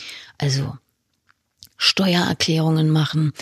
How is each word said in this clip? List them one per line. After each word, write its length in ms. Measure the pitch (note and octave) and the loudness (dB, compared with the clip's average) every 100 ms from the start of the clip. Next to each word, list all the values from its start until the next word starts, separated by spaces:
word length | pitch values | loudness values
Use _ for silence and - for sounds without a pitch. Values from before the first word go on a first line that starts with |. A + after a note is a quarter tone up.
| - - - - | -16 -16 -18 -4
Also 400 | C#3+ C3+ C3 B2+ _ _ _ _ _ _ _ _ - - | -2 0 -2 -8 _ _ _ _ _ _ _ _ -20 -4
Steuererklärungen 1120 | - - F#3+ F3 - F3 - D#3+ D#3+ D#3+ D#3 | -2 0 2 2 0 0 0 2 2 2 2
machen, 460 | D#3 D3 D3+ D3+ - | 2 0 0 -2 -2